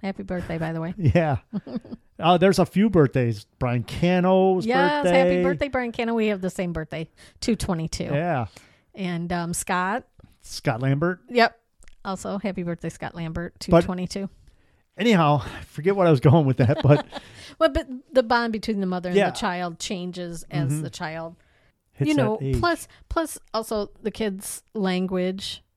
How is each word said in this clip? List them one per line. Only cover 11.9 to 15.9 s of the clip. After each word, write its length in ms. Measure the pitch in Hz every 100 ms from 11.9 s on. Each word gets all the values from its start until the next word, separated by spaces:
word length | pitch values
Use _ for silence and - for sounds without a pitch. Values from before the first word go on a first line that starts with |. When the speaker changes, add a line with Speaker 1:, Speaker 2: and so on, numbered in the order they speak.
| -
Speaker 1:
Also, 340 | - 190 196 196
happy 240 | 202 185
birthday, 280 | 170 165 165
Scott 260 | - 156 -
Lambert, 380 | 165 165 175 - -
Speaker 2:
But 120 | 170
Speaker 1:
two 60 | 175
twenty-two. 420 | 180 180 196 196 - - _ _ _ _ -
Speaker 2:
anyhow, 460 | 233 202 156 147
I 180 | - -
forget 320 | - - 156